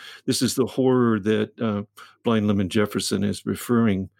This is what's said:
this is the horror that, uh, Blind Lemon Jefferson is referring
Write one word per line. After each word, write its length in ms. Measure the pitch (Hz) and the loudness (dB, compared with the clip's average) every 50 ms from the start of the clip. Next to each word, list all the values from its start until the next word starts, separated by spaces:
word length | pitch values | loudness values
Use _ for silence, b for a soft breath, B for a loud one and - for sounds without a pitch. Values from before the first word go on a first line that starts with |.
| B B B B B | B B B B B
this 160 | - 123 - | -4 -2 0
is 120 | 131 110 - | 0 0 0
the 120 | 135 120 | 0 -2
horror 520 | 107 - - 127 131 127 127 120 117 110 107 | 0 0 0 2 4 4 4 4 2 2 2
that, 380 | 92 110 110 107 107 - - - | 0 0 0 0 -2 -4 -4 -4
uh, 220 | 120 110 104 104 101 - _ B B B B B | -4 -2 -2 -4 -6 -8 _ B B B B B
Blind 240 | _ 120 113 110 104 | _ 0 0 2 2
Lemon 220 | 104 101 101 98 90 | 2 2 0 0 0
Jefferson 560 | - 110 104 101 - 98 - - 104 95 98 | 0 0 0 0 -2 -4 -2 -2 -2 0 0
is 200 | 101 98 - - | -2 -4 -4 -4
referring 680 | 107 104 - - - 120 117 117 110 98 95 95 92 b | -6 -6 -6 -2 0 2 2 4 2 0 0 -4 -8 b